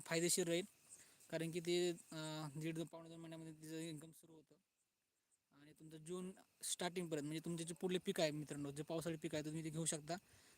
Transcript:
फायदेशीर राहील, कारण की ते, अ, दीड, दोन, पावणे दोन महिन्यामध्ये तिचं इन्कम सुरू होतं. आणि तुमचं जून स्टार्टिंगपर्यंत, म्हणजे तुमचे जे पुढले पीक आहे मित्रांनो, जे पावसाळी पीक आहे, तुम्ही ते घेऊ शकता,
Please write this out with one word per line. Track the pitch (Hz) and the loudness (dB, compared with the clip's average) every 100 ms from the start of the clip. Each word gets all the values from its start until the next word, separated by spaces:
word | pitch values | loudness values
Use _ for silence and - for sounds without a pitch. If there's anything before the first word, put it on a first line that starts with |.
| - | 2
फायदेशीर | 165 170 - 170 | 4 6 4 4
राहील, | 170 202 - - - - - - | 4 2 -8 -20 -20 -20 -20 -4
कारण | 160 165 | -2 0
की | 170 | 0
ते, | 170 175 175 | 4 4 4
अ, | 170 - 160 156 156 156 147 | 0 -6 -6 -4 -4 -4 -2
दीड, | 160 165 | -2 -2
दोन, | 165 | -4
पावणे | 165 165 | -6 -12
दोन | 165 | -12
महिन्यामध्ये | 165 160 160 | -10 -8 -10
तिचं | 156 156 160 | -10 -8 -6
इन्कम | 165 151 160 | -6 -8 -10
सुरू | - 165 | -18 -20
होतं. | 160 - 147 _ _ _ _ _ _ _ _ _ 143 | -20 -20 -20 _ _ _ _ _ _ _ _ _ -20
आणि | 147 151 | -20 -16
तुमचं | 156 160 | -14 -10
जून | 156 180 185 190 - - | -4 -4 -4 -8 -18 -8
स्टार्टिंगपर्यंत, | - - 208 180 170 156 147 | -4 2 2 2 0 0 2
म्हणजे | 156 165 | 0 0
तुमचे | 170 | -2
जे | 165 | -2
पुढले | 170 185 185 | 0 2 2
पीक | 202 190 | 2 4
आहे | 160 | 4
मित्रांनो, | 151 143 147 143 | 4 -4 -2 -4
जे | 143 | -4
पावसाळी | 156 165 170 156 | -2 0 0 -2
पीक | 160 156 | -2 -2
आहे, | 151 | -2
तुम्ही | 160 | -2
ते | 156 | -2
घेऊ | 156 160 | 0 0
शकता, | 156 151 175 - - - | 0 -2 -4 -6 -20 -20